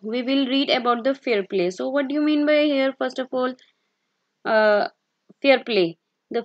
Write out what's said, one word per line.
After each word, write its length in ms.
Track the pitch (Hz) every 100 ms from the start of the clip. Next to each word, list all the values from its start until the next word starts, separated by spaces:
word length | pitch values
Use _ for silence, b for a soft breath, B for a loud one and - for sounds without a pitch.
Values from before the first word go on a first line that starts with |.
we 200 | 214 240
will 260 | 247 269 254
read 220 | 269 285
about 340 | 254 240 240 233
the 100 | 269
fair 280 | - 208
play. 260 | 190 196 180
So 200 | 185 254
what 180 | 277 269
do 60 |
you 80 | 294
mean 240 | 302 294 294
by 180 | 302
here? 300 | 302 277 269 262
First 200 | 262 262
of 100 | 254
all, 220 | 254 254 254 b _ _ _ _ _ _ _
uh, 460 | 226 220 214 208 - _ _ _ _ _
fair 220 | 277 254
play. 340 | 247 208 170 165 _ _ -
The 140 | 226